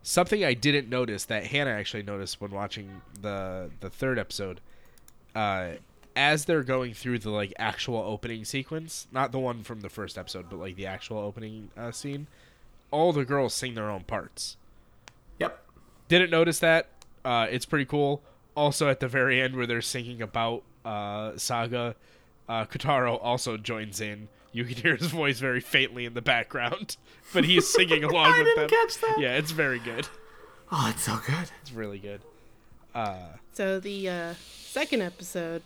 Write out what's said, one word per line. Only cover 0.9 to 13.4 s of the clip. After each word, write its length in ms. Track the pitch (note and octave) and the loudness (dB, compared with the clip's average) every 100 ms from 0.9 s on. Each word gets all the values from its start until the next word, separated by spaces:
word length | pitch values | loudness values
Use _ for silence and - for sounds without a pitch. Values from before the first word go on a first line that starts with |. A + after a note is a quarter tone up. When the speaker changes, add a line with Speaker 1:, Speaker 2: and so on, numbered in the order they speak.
| B2+ A#2+ G2+ - | -2 0 -2 -4
Speaker 1:
that 220 | A2 F2 | -4 -2
Hannah 240 | C#3+ C#3 | -2 0
actually 320 | G#2+ G2+ A2+ | -2 -4 -6
noticed 380 | G2+ G2+ F#2+ - | -6 -6 -6 -8
when 100 | G#2 | -8
watching 500 | G2+ G2+ - G2 G2 - G2 | -6 -6 -8 -12 -16 -18 -10
the, 480 | G#2 G2 F#2+ F#2 F2 - | -6 -4 -4 -6 -8 -10
the 100 | F#2+ | -12
third 300 | - C3 B2 | -2 0 0
episode, 420 | F#2+ - G2 - - - - - - - - A2 | -2 -6 -6 -8 -16 -20 -20 -20 -20 -20 -10 -2
uh, 360 | G#2 F#2+ F2+ D#2 - - - - | 0 0 -4 -8 -16 -20 -8 2
as 300 | C#3+ D3+ D3 | 2 2 2
they're 180 | E3 | 0
going 300 | C3 C3 B2 | 2 -2 -2
through 260 | A2 B2+ A#2+ | -8 -4 -4
the, 100 | G#2+ | -2
like, 240 | G#2 G2+ - | -2 -2 -2
actual 420 | A2 - - A#2 | -4 -2 -4 -4
opening 440 | G2+ G#2+ A#2 A2+ G#2+ | -4 -6 -6 -8 -6
sequence, 600 | C#3 C3 D#3+ D#3+ - - | -6 -6 -8 -8 -12 -8
not 200 | C3 C3+ | -2 -2
the 80 | A2+ | 0
one 240 | B2+ A#2 | -2 -4
from 180 | G#2 A2+ | -10 -12
the 80 | G#2 | -10
first 280 | - G2 - | -10 -10 -8
episode, 300 | F2+ F#2+ F2 | -10 -10 -10
but, 100 | F#2 | -10
like, 160 | F#2 F#2 | -10 -8
the 120 | F#2+ | -8
actual 320 | F#2+ - G#2+ | -8 -8 -6
opening, 500 | G#2 G#2 A2 A2 G#2+ - | -6 -8 -12 -12 -16 -10
uh, 140 | A#2+ | -10
scene, 360 | A#2 C#3+ C#3+ D3+ - - _ - - _ | -8 -8 -8 -10 -16 -20 _ -20 -20 _
all 220 | D3 E3+ | 4 4
the 120 | D3 B2 | 4 2
girls 280 | C#3 | 2